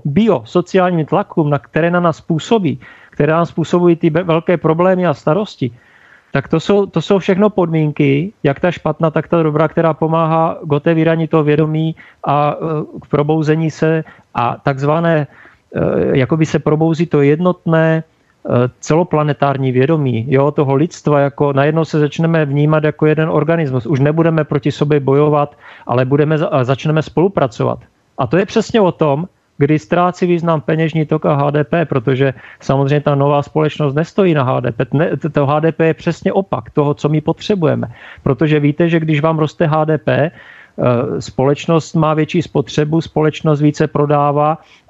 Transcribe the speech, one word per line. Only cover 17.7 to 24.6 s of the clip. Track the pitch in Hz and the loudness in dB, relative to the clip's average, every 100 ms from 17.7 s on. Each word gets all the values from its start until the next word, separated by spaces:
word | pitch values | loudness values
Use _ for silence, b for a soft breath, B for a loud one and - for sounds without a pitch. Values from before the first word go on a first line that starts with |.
| 160 160 160 | 2 2 0
eh, | 160 _ _ _ - 123 123 - | -4 _ _ _ -2 0 0 -4
celoplanetární | - 156 175 151 151 139 139 131 135 | -2 0 2 0 0 0 -2 0 0
vědomí, | 127 131 160 135 113 127 | 2 2 0 0 -2 0
jo, | 131 143 | 0 2
toho | 147 135 135 | 0 0 0
lidstva, | 156 - - 147 | -2 -2 0 2
jako | 139 - 147 | 0 0 0
najednou | 135 147 160 156 | 2 0 0 -2
se | 156 | 0
začneme | 147 - 165 165 147 | -2 0 0 0 0
vnímat | 143 151 156 | 0 2 2
jako | 151 - 156 | 0 0 0
jeden | 151 160 | 2 0
organismus. | 170 151 165 147 127 117 | 0 0 0 0 -4 -2
Už | 131 | 0
nebudeme | 143 160 165 160 | 2 2 2 0
proti | 151 151 | 0 -2